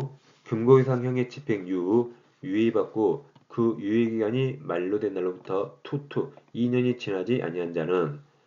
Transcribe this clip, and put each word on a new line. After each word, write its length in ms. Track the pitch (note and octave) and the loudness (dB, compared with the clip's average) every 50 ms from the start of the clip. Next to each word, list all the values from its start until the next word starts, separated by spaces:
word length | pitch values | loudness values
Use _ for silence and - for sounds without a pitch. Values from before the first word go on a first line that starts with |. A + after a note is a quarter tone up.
| C#3 C#3+ - - _ - - _ - | 2 -2 -8 -14 _ -20 -20 _ -10
금고 340 | - A#2+ A2 A2+ B2 C3+ C3 | -6 -4 0 6 8 8 8
이상형의 520 | B2+ C3+ B2+ B2 A#2+ B2+ B2+ B2+ B2 B2 | 6 4 0 0 0 -2 0 -2 -2 -4
집행 380 | - C#3+ - - A2 G2 F2+ F2+ | -6 -8 -4 -2 -2 -2 -2 -2
유예 1040 | F#2+ F2+ F2 F#2 A2 A#2+ A#2+ A#2+ - - - _ _ _ - F#2 F#2+ G#2+ A2+ A2+ | -2 -2 2 2 4 2 2 0 -4 -18 -20 _ _ _ -8 -4 0 2 2 2
받고 540 | A2 G#2+ F#2 - - A2 G#2+ F#2 D#2 D2 - - - - _ - | 2 2 0 0 0 0 2 2 2 0 -4 -14 -20 -20 _ -8
그 300 | - A#2+ A#2 A2+ A2 - | -2 0 2 2 0 0
유예 320 | G2+ G2+ A2 A#2 A#2 A2+ | -2 0 2 2 2 2
기간이 480 | A2+ A2 G#2+ G#2 A#2+ C3 C3+ C3 C3 - | 0 0 0 0 0 0 0 -2 -4 -6
만료된 540 | D3+ F2 F2 F2 F2+ F#2+ G#2 G#2 A2 G2 F#2 | -6 -4 -4 -2 -2 0 0 0 0 -2 -2
날로부터 640 | F#2 F2+ F#2 F2+ - - - F#2+ G2 G2+ - - - | -2 -4 -4 -4 -6 -6 -4 -4 -4 -4 -6 -8 -14
투투 500 | - - D3 C#3+ C#3+ - - A2+ - - - - - _ - | -12 -8 -8 -8 -6 -6 -4 -4 -4 -6 -8 -18 -20 _ -4
이 160 | A2+ A#2+ B2 | -2 0 2
년이 280 | B2 B2+ B2 B2 A#2+ - | 2 2 2 2 0 -2
지나지 440 | - A2 G2 F#2 F#2 A2 B2 B2+ | -4 -4 -4 -2 0 0 0 0
아니한 320 | E2+ E2+ E2 F2+ F2 E2+ E2 | 0 -2 -4 -4 -4 -4 -2
자는 460 | E2+ D#2+ F2 F#2 F2+ E2 D2+ D2 - - _ _ _ _ | -2 0 0 2 2 2 0 -2 -8 -14 _ _ _ _